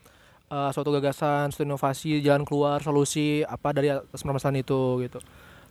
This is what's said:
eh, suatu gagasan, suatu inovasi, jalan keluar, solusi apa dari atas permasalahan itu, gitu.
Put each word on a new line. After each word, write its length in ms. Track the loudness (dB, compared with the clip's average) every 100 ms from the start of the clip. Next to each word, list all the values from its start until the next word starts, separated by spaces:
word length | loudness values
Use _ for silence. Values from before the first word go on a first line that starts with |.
| -10 -20 -20 -20 -10
eh, 180 | -4 -4 -2
suatu 180 | 0
gagasan, 560 | 0 0 0 0 2 0
suatu 140 | -2
inovasi, 580 | -4 0 -2 -2 -2 2
jalan 220 | 4 2 2
keluar, 380 | 0 2 0 2
solusi 560 | 2 2 0 0 0 -2
apa 260 | -4 -2
dari 160 | 0 0
atas 280 | 0 -6 -8
permasalahan 400 | -4 -2 0 0
itu, 400 | 0 0 2 0 -4
gitu. 180 | -8 -18 -20 -20 -20 -20